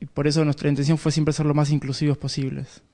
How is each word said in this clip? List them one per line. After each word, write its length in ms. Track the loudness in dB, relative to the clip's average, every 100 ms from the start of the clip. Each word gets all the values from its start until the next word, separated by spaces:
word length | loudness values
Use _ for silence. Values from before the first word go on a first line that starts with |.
y 60 | -10
por 200 | -2 0
eso 160 | 2
nuestra 280 | 2 2 0
intención 260 | 0 2 2
fue 160 | 2
siempre 220 | 0 0
ser 100 | 0
lo 80 | 2
más 180 | 2 2
inclusivos 460 | 0 -2 -2 0 -2
posibles. 640 | -4 -6 -6 -6 -12 -16 _